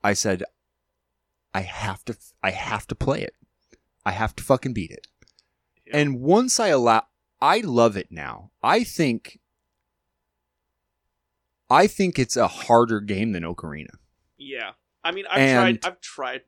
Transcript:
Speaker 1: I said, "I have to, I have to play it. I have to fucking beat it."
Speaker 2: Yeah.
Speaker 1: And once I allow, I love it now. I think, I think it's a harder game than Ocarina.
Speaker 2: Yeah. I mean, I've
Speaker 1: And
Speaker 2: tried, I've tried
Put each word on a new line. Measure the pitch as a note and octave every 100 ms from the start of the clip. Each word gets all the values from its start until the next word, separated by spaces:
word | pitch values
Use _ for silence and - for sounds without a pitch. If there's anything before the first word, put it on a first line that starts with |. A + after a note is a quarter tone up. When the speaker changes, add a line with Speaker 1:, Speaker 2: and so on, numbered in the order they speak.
Speaker 1:
I | G2+
said, | G2+ G#2+ F2+ - _ _ _ _ _ _ _ _ _ _
"I | -
have | F#2 - G2+ G2
to, | - A2 - _
I | G2
have | F#2+ - G#2+ -
to |
play | - - C#3
it. | - - _ _ _ _ _ _ G2+
I |
have | F#2+ A2 -
to |
fucking | - C3 C3+
beat | G#2+ E2
it." | - - _ _ _ _ _ _ _
Speaker 2:
Yeah. | - D3
Speaker 1:
And | D3 B2
once | C3+ G3+ B3+ -
I | G#3+
allow, | C#3 A#2 A2+ - _ _ _
I | C#3 D3+
love | F#3 A#2+ A#2 G2
it | -
now. | E2 C#2 A#1 F#2+ _
I | A2+ G#3+
think, | B3 - D3 A2+ - - _ _ _ _ _ _ _ _ _ _ _ _ _ _ _ _ _ _ _ _ _ _ _
I | C3+ G3+
think | - F#3+ D3+
it's | B2 B2
a | G#2
harder | - - A#2 A#2 G#2+
game | G#2 G2 A2+
than | F#2
Ocarina. | E2 F2+ D#2+ D2+ D2 - _ _ _ _
Speaker 2:
Yeah. | C#3 B2+ G2+ - _ _
I | E3
mean, | F#3 F#3+
I've | C3+
Speaker 1:
And | C3+ B2 A#2 A2+
Speaker 2:
tried, | F3+
I've | -
tried | - - B2+ C3